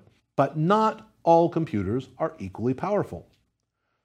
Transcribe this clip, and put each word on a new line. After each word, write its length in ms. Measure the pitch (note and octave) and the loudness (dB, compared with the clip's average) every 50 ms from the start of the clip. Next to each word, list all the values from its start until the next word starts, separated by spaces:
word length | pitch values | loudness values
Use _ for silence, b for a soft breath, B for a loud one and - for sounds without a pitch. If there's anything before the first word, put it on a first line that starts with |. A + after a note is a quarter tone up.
| - _ _ _ _ _ _ | -16 _ _ _ _ _ _
But 220 | - C#3 C3+ C#3+ D#3 | 0 0 0 0 0
not 520 | D3+ F3 G#3 A3 A3 A3 G#3+ - - - _ _ - | 0 2 2 2 2 0 -2 -4 -10 -20 _ _ 2
all 260 | E3 E3+ E3 E3+ E3 | 4 6 6 6 4
computers 580 | - E3 D#3+ - - G#2 F#2 F#2+ A2+ C3+ C3 - - - | 0 -2 -4 -2 -2 -2 -2 -2 -2 -4 -6 -8 -8 -6
are 160 | D#3 D#3+ - - | -6 -6 -6 -8
equally 360 | G2 F#2+ - - G#2+ B2+ C3+ | -12 -12 -8 -4 -2 -2 -2
powerful. 520 | - E3 F#3 G#3 G3 D3 - F2 E2 - _ _ _ _ _ _ _ _ _ _ _ _ _ _ _ _ | -2 -2 -2 -2 -2 -2 -4 -8 -14 -14 _ _ _ _ _ _ _ _ _ _ _ _ _ _ _ _